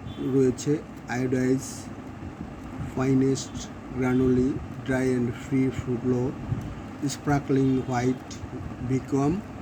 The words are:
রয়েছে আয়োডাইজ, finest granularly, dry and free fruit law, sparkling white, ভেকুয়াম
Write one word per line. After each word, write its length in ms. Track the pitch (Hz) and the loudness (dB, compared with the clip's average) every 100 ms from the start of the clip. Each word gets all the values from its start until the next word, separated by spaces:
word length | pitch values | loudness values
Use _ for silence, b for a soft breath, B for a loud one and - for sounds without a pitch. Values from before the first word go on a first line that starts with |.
| - - 139 | -4 -4 2
রয়েছে 440 | 135 131 123 147 156 - - - | 4 4 4 0 0 -2 -12 -6
আয়োডাইজ, 540 | 120 127 127 127 131 - - - - - - - - - - - - - 131 | -2 2 2 4 2 0 -10 -10 -12 -12 -10 -10 -10 -10 -10 -10 -8 -6 0
finest 600 | 131 131 135 135 - - - - - 127 | 4 4 4 2 -2 -8 -10 -12 -8 -2
granularly, 520 | 127 127 131 127 131 160 - - - | 2 4 6 4 4 0 -6 -8 -2
dry 200 | 131 131 127 | 2 2 2
and 120 | 120 - | 0 -2
free 260 | - 135 131 123 | 0 2 2 0
fruit 240 | 127 117 123 | -2 0 2
law, 160 | 123 127 - - - - - - - 143 | 2 0 -4 -4 -4 -4 -8 -10 -4 -4
sparkling 580 | - 151 143 - 135 135 131 117 | -2 0 2 2 4 4 2 2
white, 340 | 123 127 127 - - - - - - 127 | 0 2 0 -6 -10 -10 -8 -8 -6 0
ভেকুয়াম 440 | 131 - 139 143 190 - - | 0 2 2 2 0 -4 -10